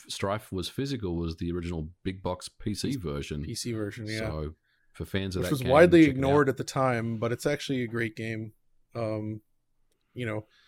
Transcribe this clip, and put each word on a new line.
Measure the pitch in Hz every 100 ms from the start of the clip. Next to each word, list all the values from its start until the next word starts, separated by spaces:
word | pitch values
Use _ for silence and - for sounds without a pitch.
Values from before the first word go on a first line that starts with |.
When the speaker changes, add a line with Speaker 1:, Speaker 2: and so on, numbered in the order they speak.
| -
Speaker 1:
Strife | - 98 110 -
was | 92 87
physical | - 139 131 95 85
was | 85 82
the | 85
original | 87 85 85 80 -
big | 95 92
box | 92 90 -
P | - 110
C | 101 131 131
version. | 82 71 69 76
Speaker 2:
P | 80
C | 117 120
version, | 110 104 117 107
yeah. | 110
Speaker 1:
So | 110 78 78 - _ _ _
for | -
fans | 80 98 95 90
of |
Speaker 2:
Which | -
Speaker 1:
that |
Speaker 2:
was | 139
Speaker 1:
game, | 123
Speaker 2:
widely | 143 175 165
Speaker 1:
check | 151
it |
out. | 131
Speaker 2:
ignored | 135 147 135
at | 127
the |
time, | - 139 131 117 113 110
but | 117
it's | 120 147
actually | 147 - 131
a | 117
great | 117 113 110
game. | 110 110 107 - _ _ _ 120
Um, | 110 110 107 107 - _ _ _ _ _ _
you | - 117
know, | 107 - _